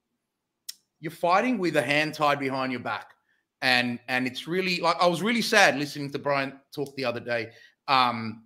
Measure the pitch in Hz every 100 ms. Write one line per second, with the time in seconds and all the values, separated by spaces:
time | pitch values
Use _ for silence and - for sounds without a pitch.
0 | _ _ _ _ _ _ - - _ _
1 | 156 - 175 185 247 240 175 151 131 147
2 | 151 147 147 143 135 131 131 127 117 101
3 | - _ _ _ _ - 131 123 123 120
4 | - 127 127 127 156 180 185 180 170 175
5 | 180 170 202 233 - 220 175 135 143 147
6 | 143 143 143 139 135 131 _ - 139 -
7 | 123 117 113 120 113 - - _ - 135
8 | 123 117 113 107